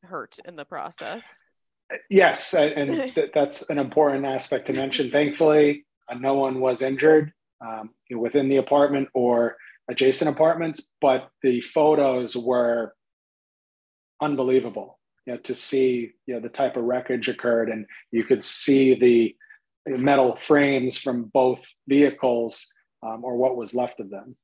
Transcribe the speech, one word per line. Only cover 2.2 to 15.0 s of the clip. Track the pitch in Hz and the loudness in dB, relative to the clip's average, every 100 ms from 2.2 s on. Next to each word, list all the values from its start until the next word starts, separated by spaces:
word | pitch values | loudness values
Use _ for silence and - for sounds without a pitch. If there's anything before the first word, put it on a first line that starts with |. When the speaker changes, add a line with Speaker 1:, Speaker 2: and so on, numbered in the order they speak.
| 175 - - | 4 2 -2
Speaker 2:
a-, | 175 151 | 2 2
and | 151 139 | 0 -4
Speaker 1:
<laughs> | - 262 165 | -4 -4 -2
Speaker 2:
th-, | 147 | -2
that's | 151 143 - - | 0 -2 -4 -6
an | 147 | -4
important | 135 156 151 139 139 | -2 2 2 0 -4
aspect | 135 - 131 - | -6 -4 -6 -4
to | |
mention. | 131 135 - 131 | -4 -4 -4 -2
Thankfully, | 143 147 147 160 151 147 147 _ _ _ | 0 0 2 4 6 4 2 _ _ _
uh, | 123 | -8
no | 135 139 | -2 0
one | 135 131 | -2 0
was | 131 127 | -2 0
injured, | 131 135 151 156 151 _ _ _ | -4 2 4 6 4 _ _ _
um, | 113 110 110 _ _ | -14 -14 -14 _ _
you | 120 | -6
know, | |
within | 117 143 135 | -2 0 0
the | 135 | 0
apartment | 131 143 143 143 135 | 2 2 2 0 -4
or | 135 120 120 117 - - _ - | -2 0 2 0 -4 -20 _ -12
adjacent | 123 135 131 156 | 0 2 2 -2
apartments, | 135 160 165 165 151 - _ | 2 2 2 -4 -8 -16 _
but | 143 131 - _ | 0 0 -2 _
the | 135 123 | 0 0
photos | - - 151 151 139 127 120 123 | -2 2 4 4 2 0 -4 -6
were | 117 123 120 120 113 _ _ _ _ _ _ _ _ _ _ _ _ _ | -2 0 0 0 -4 _ _ _ _ _ _ _ _ _ _ _ _ _
unbelievable, | 151 139 127 131 120 107 95 _ | -4 0 2 2 0 -10 -14 _